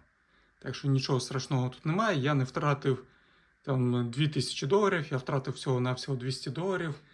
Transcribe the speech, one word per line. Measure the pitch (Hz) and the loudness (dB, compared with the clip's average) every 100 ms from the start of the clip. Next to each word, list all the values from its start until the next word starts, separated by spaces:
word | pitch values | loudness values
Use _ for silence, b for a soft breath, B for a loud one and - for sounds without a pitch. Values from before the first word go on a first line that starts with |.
| - _ b b b b | -18 _ b b b b
Так | - | -10
що | - 143 | -4 2
нічого | 135 131 131 | 2 2 0
страшного | - 131 - 131 127 | 0 -4 -2 0 0
тут | - 156 | -2 -2
немає. | 175 226 160 | 0 2 2
Я | 131 | 2
не | 143 | 2
втратив | 127 - 151 139 143 123 - b b b b b | 0 0 0 2 2 0 -2 b b b b b
там | - 131 123 123 120 | -4 0 2 2 0
дві | 117 151 | 0 0
тисячі | 151 - - 143 | 0 -2 -2 2
доларів, | 196 202 180 147 | 4 4 2 -2
я | 131 | -4
втратив | - 139 135 | -2 -4 -2
всього-навсього | - - 127 127 123 - 131 | -6 0 0 0 -2 -2 -4
двісті | 127 135 - | -2 -4 -6
доларів. | 127 185 180 165 139 b | -4 -2 0 -2 -6 b